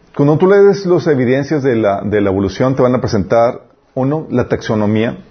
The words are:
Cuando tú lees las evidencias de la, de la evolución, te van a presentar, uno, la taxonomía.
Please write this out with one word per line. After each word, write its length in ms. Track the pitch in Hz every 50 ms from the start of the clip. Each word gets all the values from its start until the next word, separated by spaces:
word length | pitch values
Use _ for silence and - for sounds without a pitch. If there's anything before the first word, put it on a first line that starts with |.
| _ _ -
Cuando 220 | - 143 143 156
tú 100 | 147 185
lees 380 | 190 202 202 196 202 190 - -
las 220 | 175 175 156 -
evidencias 560 | 170 147 123 127 117 127 135 143 143 160 147 131
de 120 | 135 120
la, 260 | 110 110 101 98 98
de 180 | - 104 98 107
la 100 | 101 98
evolución, 460 | 92 98 98 95 - - 127 131 135
te 60 | 135
van 140 | 127 123 127
a 40 | 120
presentar, 640 | 104 107 117 104 87 - 117 117 117 123 - - - _ _ _ _ _ _
uno, 340 | 131 127 135 151 160 156 -
la 180 | 113 123 120 -
taxonomía. 720 | 117 107 - - 117 107 104 104 110 107 110 95 - - - _